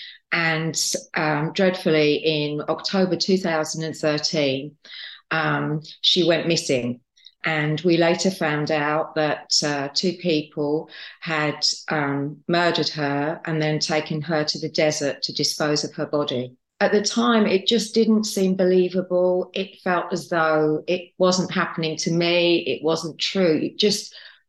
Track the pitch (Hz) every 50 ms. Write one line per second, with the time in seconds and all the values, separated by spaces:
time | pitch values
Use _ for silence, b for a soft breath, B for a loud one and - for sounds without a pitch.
0 | B B B B B - - 170 165 160 160 160 160 160 143 - - - - -
1 | - - - 175 160 156 151 147 156 160 165 - 196 185 180 - - 175 156 156
2 | 151 147 147 147 - 160 156 147 147 147 147 151 143 - 160 - - - - 196
3 | 185 175 170 170 - - 190 185 185 170 160 156 156 - - 160 160 160 156 -
4 | - 151 151 151 151 - - 156 143 135 131 135 139 147 - _ B B B B
5 | B B B B B - 165 160 156 151 147 143 147 147 151 156 151 B B B
6 | B - - 185 165 165 170 151 - 165 165 160 - - 139 123 120 123 120 -
7 | _ _ _ b b b b b - 160 160 151 151 151 151 151 165 180 165 165
8 | 170 165 175 175 - 190 190 - 165 151 151 147 151 147 156 151 147 151 151 156
9 | 156 - - 156 151 151 - - - - - - 156 147 147 143 139 143 - -
10 | - 185 175 - - 180 160 151 147 - - 156 147 143 151 160 165 B B B
11 | B B B B B 170 160 151 151 147 147 - - - - - - - 170 151
12 | 143 139 139 143 143 147 - - - - 170 170 175 170 160 165 151 - - 151
13 | 143 139 143 143 143 156 170 - - 170 160 156 156 156 156 151 156 - 160 156
14 | 151 - 160 151 143 160 165 151 151 - - - 160 156 - - 160 151 151 -
15 | 147 139 - - - - 143 - 143 - - - 156 147 151 147 - 147 - 160
16 | 147 139 - 147 147 147 143 123 127 127 123 _ _ _ _ - 202 190 208 208
17 | 208 - - 226 233 247 233 220 208 - 190 190 196 - 233 226 226 - - 226
18 | 226 220 220 214 214 - - 202 190 185 185 185 185 180 185 185 180 180 175 185
19 | 180 - 180 180 180 180 180 180 180 - - 190 196 196 - - - 190 180 170
20 | - - 190 165 151 - 180 165 160 160 156 156 156 151 151 151 - - 180 180
21 | 175 - _ - 185 185 180 185 170 - - 185 170 - - 175 160 156 156 156
22 | - 180 170 170 170 170 175 175 170 175 170 - - - 123 - 143 156 165 160
23 | 170 160 - - - - - 196 185 165 156 147 - - - - 208 208 - -
24 | - - B B B B B B B